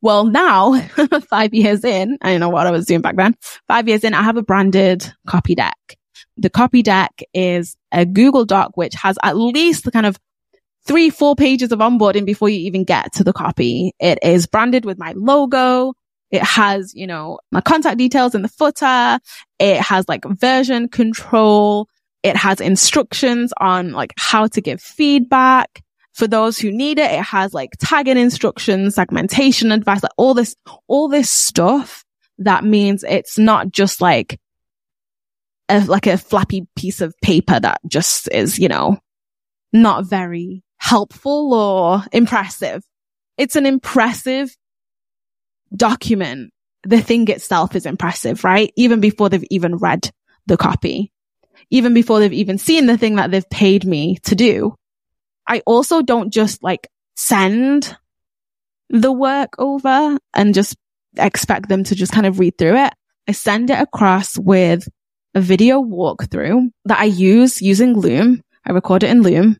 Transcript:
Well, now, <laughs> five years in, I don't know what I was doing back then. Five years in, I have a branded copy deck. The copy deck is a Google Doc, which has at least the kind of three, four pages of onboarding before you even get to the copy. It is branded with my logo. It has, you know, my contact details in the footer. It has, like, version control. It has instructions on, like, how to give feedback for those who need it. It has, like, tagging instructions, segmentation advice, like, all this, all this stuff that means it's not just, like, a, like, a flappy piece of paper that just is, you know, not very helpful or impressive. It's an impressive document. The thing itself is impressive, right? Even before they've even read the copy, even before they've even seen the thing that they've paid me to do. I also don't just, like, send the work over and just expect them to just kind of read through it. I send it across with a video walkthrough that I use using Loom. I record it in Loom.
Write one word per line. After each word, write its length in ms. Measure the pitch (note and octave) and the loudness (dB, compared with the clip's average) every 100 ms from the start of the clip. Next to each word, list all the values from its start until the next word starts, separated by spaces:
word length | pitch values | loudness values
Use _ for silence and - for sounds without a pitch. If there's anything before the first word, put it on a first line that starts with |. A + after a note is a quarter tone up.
Well, 240 | A3 G#3 A3 | 2 2 2
now, 540 | A3+ F4+ G3 G3 C4 | 2 2 4 4 2
<laughs> 500 | - - D4 D4 - | -2 -2 0 0 -2
five 240 | G#3 A3 | -2 0
years 300 | A#3 G#3 G#3 | 2 2 2
in, 340 | A#3 G3 F#3+ C#4+ | -2 -2 -4 -4
I 100 | - | -2
don't 80 | F3+ | -2
know 100 | E3+ | 0
what 180 | F3 F3 | 0 0
I 40 | |
was 140 | E3+ E3+ | -2 0
doing 160 | E3+ | -2
back 140 | D#3+ F3+ | -2 0
then. 200 | F#3+ A#3 - - _ | 0 0 -6 -20 _
Five 200 | A#3 A3+ | -2 0
years 160 | G#3+ | 0
in, 100 | A3 | 0
I 80 | F3+ | 0
have 140 | G#3+ A#3 | 0 -2
a 60 | |
branded 680 | G#3+ F#3+ G3 F#3+ F#3+ F#3 - - - | -2 0 2 2 2 0 -6 -18 -4
copy 280 | F#3 - F3 | -2 0 -2
deck. 220 | G2 - _ - _ _ - - | -2 -4 _ -20 _ _ -20 -4
The 120 | F#3+ | -2
copy 320 | - B3 B3 | 0 2 4
deck 400 | G#3+ F#3+ F#3 - - | 4 2 0 -6 -10
is 420 | F3+ F3+ F3 E3+ - _ | -4 -2 -2 -6 -12 _
a 140 | F3+ F3 | -2 0
Google 400 | F#3+ B3+ C4+ A3 | 4 4 4 2
Doc, 260 | F#3+ - - | 0 0 -4
which 180 | E3 - | -8 -4
has 220 | G3 F#3+ | -4 -2
at 140 | G#3 E3 | -2 0
least 480 | A#3 B3+ E4+ D#4 - | -2 0 0 0 -2
the 60 | |
kind 140 | A#3 G#3+ | 0 0
of 120 | F#3+ _ _ _ _ _ _ - | -2 _ _ _ _ _ _ -2
three, 240 | D4 E4 | 2 2
four 260 | - C#4+ C#4+ | 2 0 4
pages 360 | C#4+ C4 A#3+ | 2 2 -2
of 80 | A3+ | 0
onboarding 460 | A3 B3 G#3 G3 G3+ | 2 4 2 2 -2
before 220 | G#3 G#3+ | 0 0
you 120 | G#3 | 0
even 240 | F3 F#3+ F#3+ | -4 -4 -2
get 260 | D#3 - | -2 -2
to 100 | - | -2
the 100 | F#3 | -2
copy. 600 | - C#3+ - A#2+ A#2+ F3+ - | 0 -4 -2 -2 -2 -4 -2
It 200 | E3+ D#3+ | -2 0
is 240 | - F3 E3+ | 2 2 2
branded 380 | G#3+ A#3+ B3+ A3+ | 0 0 0 -2
with 120 | G3 | -10
my 160 | E3 F#3 | -10 -6
logo. 760 | G#3+ C#4+ C#4 C4 B3+ B3+ B3+ B3+ _ _ _ | 0 2 2 0 0 0 -2 -6 _ _ _
It 120 | G3 | -4
has, 500 | G3+ - G#3 G3 F#3+ - | -2 2 2 0 -6 -14
you 120 | F#3+ | -12
know, 320 | E3 D#3 E3+ _ | -12 -12 -16 _
my 100 | F3+ | -4
contact 360 | - D#4+ D#4 A#3 | 0 0 0 0
details 380 | B3+ C4+ B3 A3+ | 0 2 0 -2
in 60 | |
the 60 | G3 | -6
footer. 720 | _ D4+ - C4+ B3+ A#3+ A#3+ _ - - _ | _ -2 0 -2 0 0 -2 _ -20 -20 _
It 220 | G3+ F3 | 0 0
has, 260 | G3 F#3+ F#3+ | 0 -2 -2
like, 180 | D#3+ A#3 | -6 -6
version 600 | G3 B3 C4 B3+ B3 A#3+ | -2 0 0 0 -2 -4
control. 1000 | - A3+ A3 - A3+ A3 G#3 G#3 G#3 G#3+ _ _ _ | -2 -2 -4 -2 2 4 4 2 0 -6 _ _ _
It 140 | - - | -2 0
has 240 | G3 F#3+ | -2 -2
instructions 880 | - F#3+ - D4+ - - C4 A#3+ A#3+ - | 0 0 2 0 -2 -2 -2 0 -4 -2
on, 340 | F#3+ F#3 F3+ | -2 0 -4
like, 220 | B2+ C3 - | -8 -8 -8
how 300 | - A3 G#3+ | 0 2 2
to 140 | - | -2
give 200 | F#3 B2+ | -6 -8
feedback 1000 | - - D4 C#4+ B3 C4 B3+ B3+ - - _ _ _ | -12 -4 0 2 2 2 4 2 0 -10 _ _ _
for 140 | - A3+ | -4 -2
those 300 | A3 A3 A3+ | 0 0 -2
who 140 | G#3+ | -6
need 280 | G#3 C#4+ D4+ | -4 -4 0
it. 120 | D4 | 0
It 120 | D3+ | -2
has, 300 | G3+ G3+ F#3+ | -4 -4 -4
like, 180 | E3 C3 - | -6 -12 -8
tagging 380 | - D#4 C4 B3+ | -2 0 2 2
instructions, 800 | A#3+ - G#3 - - F#3+ G3 G3+ | 2 0 -4 -4 -2 0 0 0
segmentation 760 | F3+ F3 D#3+ - C4+ B3 A3+ | -2 -2 -4 0 2 2 2
advice, 320 | G#3+ G#3 G3+ | 0 0 -2
like, 80 | - - | -2 0
all 160 | B3 | 2
this, 220 | B3 A#3 - - - _ | 2 0 -6 -20 -20 _
all 220 | C4+ D4+ | -2 0
this 200 | C#4+ C4 | 0 0
stuff 720 | - - - E3+ C#4 B3+ - _ _ _ _ | -2 -2 0 0 0 -4 -16 _ _ _ _
that 240 | G3 F#3 | 0 0
means 400 | G#3+ G#3+ G3+ G3 | 2 2 2 -2
it's 340 | - F#3+ - - | -2 -4 -4 0
not 340 | A3 G#3+ B2+ | 2 2 -2
just, 300 | - G3 - | -2 -2 0
like, 380 | F3+ C3+ - - _ _ _ _ _ _ _ _ _ _ _ _ _ | 0 0 -2 -12 _ _ _ _ _ _ _ _ _ _ _ _ _
a, 160 | G3+ G3 | 0 2
like, 220 | F#3+ G3+ | 0 2
a 100 | F#3 | -2
flappy 480 | - G3+ F#3+ G3 F3 - | 0 -2 -2 -6 -8 -10
piece 260 | F3+ - | -10 -6
of 120 | E3+ - | -8 -4
paper 380 | - E3+ - - | 0 0 2 0
that 220 | - - D#3 | 0 -4 -6
just 440 | D3 E3+ - - | -4 -4 -4 -4
is, 260 | - G#2 - | -2 -2 0
you 120 | - | -2
know, 280 | D2 C#2 G3+ _ _ _ _ _ _ _ | 0 -2 -4 _ _ _ _ _ _ _
not 320 | A3 A3+ B2+ F#3 | 4 4 2 -2
very 580 | G3 F3+ E3+ F3 F#3+ _ _ | -6 -4 -8 -10 -14 _ _
helpful 760 | - A#3 G#3 - C4+ D4 D4 | 0 0 0 -8 -4 -4 0
or 500 | A#3+ G#3 F#3+ E3+ F#3 G3 | 0 0 0 0 -2 -2
impressive. 720 | A#3+ A#3 A#3+ F#3+ - D#3+ - - _ _ _ _ - | 0 0 -2 -6 -10 -10 -10 -16 _ _ _ _ -6
It's 180 | C4+ D#4 | -2 0
an 100 | C#4 | 0
impressive 920 | C4+ - - A#3 - - C4 C4+ _ _ _ _ _ _ _ _ _ _ _ _ G3 | -2 -2 0 0 -2 -6 -6 -6 _ _ _ _ _ _ _ _ _ _ _ _ -2
document. 760 | A#3 B3 - A3 E3+ C3 A#2+ _ _ _ | -2 -2 -2 -2 -2 -8 -16 _ _ _
The 180 | F#3+ A3+ | 2 2
thing 260 | - A#3 A3 | 2 0 0
itself 480 | - - F3+ D#3+ F#3+ | -2 -2 -2 0 -4
is 100 | E3+ | -6
impressive, 580 | - E3+ - A#2+ - | -6 -6 -6 -6 -4
right? 280 | - F#3+ G#3+ - | 0 2 0 2
Even 260 | A#3+ A#3 | 2 4
before 280 | G#3 G#3 G#3 | 2 2 0
they've 140 | F#3 - | 0 -2
even 260 | F#3+ E3+ F3 | -4 -2 -2
read 340 | F#3 E3 - _ _ _ - | -2 -4 -6 _ _ _ -2
the 100 | F3+ | -2
copy, 560 | - - E3+ - G3 _ _ _ _ _ _ | 0 -4 -6 -6 -8 _ _ _ _ _ _
even 240 | B3+ B3 | 0 4
before 260 | A#3 A#3 A3 | 2 4 4
they've 120 | G#3 | 2
even 260 | F3 G#3 G3 | 0 -4 -4
seen 280 | - D#4+ C4 | 0 2 2
the 120 | A#3 | 2
thing 180 | A3+ G#3 | 0 0
that 160 | F#3+ | 0
they've 180 | F#3+ F3+ | -2 -4
paid 360 | - G3 G3 F#3 | 0 2 2 0
me 320 | D#3+ D#3 F#3 | -2 -2 -4
to 120 | - G3 | -2 2
do. 400 | A#3+ - - - _ _ _ _ _ _ - | 2 2 -2 -6 _ _ _ _ _ _ -6
I 140 | A#3 - | -6 0
also 360 | A#3 C4 E4 | 0 2 0
don't 300 | C4 A#3 G3+ | 0 -2 -2
just, 320 | A3 G#3+ - | 0 -2 -2
like, 240 | F3 F3+ - _ _ - | -6 -6 -8 _ _ -10
send 840 | - G#3+ F#3+ G#3+ C4 C#4+ C#4 - _ _ _ _ _ _ _ _ _ | -2 0 2 0 0 0 -2 -12 _ _ _ _ _ _ _ _ _
the 220 | A#3 B3 | 0 2
work 440 | B3+ C4+ C#4 C#4 - | 0 -2 -2 -4 -4
over 600 | C4+ C#4 C4+ C4 D4+ C#4+ _ | -4 -2 0 0 0 -2 _
and 200 | - G3+ | 0 2
just 240 | G3 G3+ - _ _ _ - | 2 0 -6 _ _ _ -2
expect 520 | F#3+ - - G#3+ G3+ | -2 -2 -4 -4 -2
them 140 | F#3+ G3 | -4 -2
to 100 | F#3+ | -4
just 160 | F#3+ | -2
kind 140 | G#3+ G3 | 0 0
of 140 | F#3+ | 2
read 180 | F3+ - | 0 0
through 200 | D#3+ A3+ | 0 2
it. 160 | C#4 - _ _ - | 0 -4 _ _ -8
I 40 | |
send 380 | G#3 - G#3 A#3+ | -4 -2 -2 0
it 100 | C4+ | 0
across 580 | D4 - G3+ F#3 F#3+ - | -2 0 2 2 -2 -6
with 500 | F#3 F#3+ F3+ E3+ - _ _ _ _ | 2 2 4 0 -4 _ _ _ _
a 80 | - | -2
video 400 | F#3 F#3 A3+ C4 | 2 4 4 4
walkthrough 920 | B3 F3+ E3+ - - - C#3+ A3+ B3+ _ - | 0 -4 -4 -4 -8 -6 -2 0 0 _ -4
that 140 | G#3+ | 0
I 60 | G#3+ | 0
use 560 | F#3 F#3+ G#3+ B3+ - | 2 4 6 4 2
using 360 | F#3+ G3 B3 A3+ | 0 2 2 2
Loom. 440 | F3+ A#2+ A3+ B3 - _ - | 0 2 2 0 -2 _ -4
I 60 | |
record 320 | F#3 - F#3+ | -4 0 0
it 60 | - | 4
in 140 | A#3+ | 4
Loom. 340 | G3+ D#3 G#3 G#3+ | 4 4 2 2